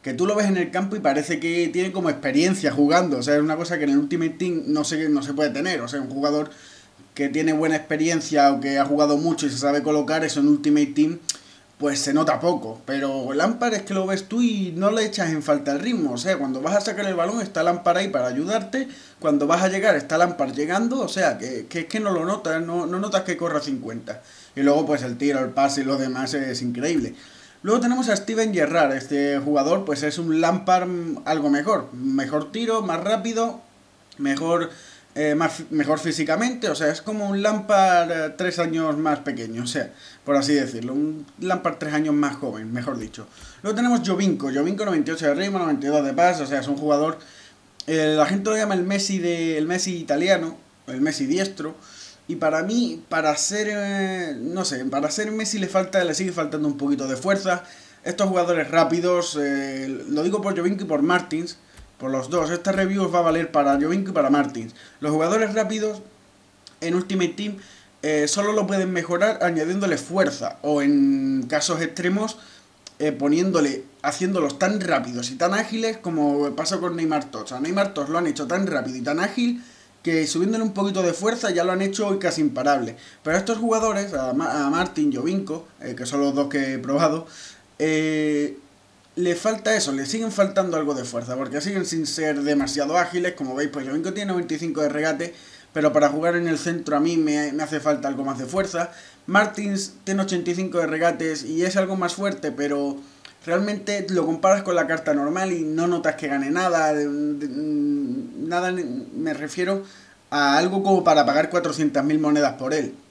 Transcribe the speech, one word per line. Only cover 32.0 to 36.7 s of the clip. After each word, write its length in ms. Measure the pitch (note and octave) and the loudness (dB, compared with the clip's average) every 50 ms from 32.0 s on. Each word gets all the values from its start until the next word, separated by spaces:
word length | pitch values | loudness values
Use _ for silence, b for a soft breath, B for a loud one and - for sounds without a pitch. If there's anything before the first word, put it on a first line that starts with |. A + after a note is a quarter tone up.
| B2+ C3+ C3 C#3 C3+ - D3+ D3+ D3+ - | -4 -2 0 0 -2 0 -2 -2 -4 -4
tiro, 320 | - A3+ A#3 A3 A3+ A3 | -6 -4 -2 0 0 0
más 220 | G3 F#3 D#3+ E3+ F3 | 0 -2 -4 -2 0
rápido, 560 | G3 A3 A3 - A#3 A3+ A3 A3+ A#3 - - - _ _ _ _ _ _ _ _ _ - | -2 -2 -2 -2 -4 -2 -2 -2 -2 -4 -8 -16 _ _ _ _ _ _ _ _ _ -10
mejor, 540 | - C#3 C#3 C#3 C#3 D#3+ E3 E3+ E3+ E3+ E3 B B B B B B B B _ | -4 -2 -2 -2 0 0 0 2 0 0 -4 B B B B B B B B _
eh, 180 | - D3+ D3+ D3 | -2 0 0 2
más, 300 | D3+ E3 D#3+ - - D#3+ - | 2 0 0 -2 -6 -10 -4
mejor 280 | D#3 D3+ C#3+ C#3+ D#3 D3+ | -2 -2 2 2 0 0
físicamente, 720 | D3 E3 D3+ D#3+ D#3 C#3+ D#3+ F3+ A#3 B3 B3+ - - G3 | 0 -4 -2 -2 0 0 0 0 0 -2 -2 -4 -4 -4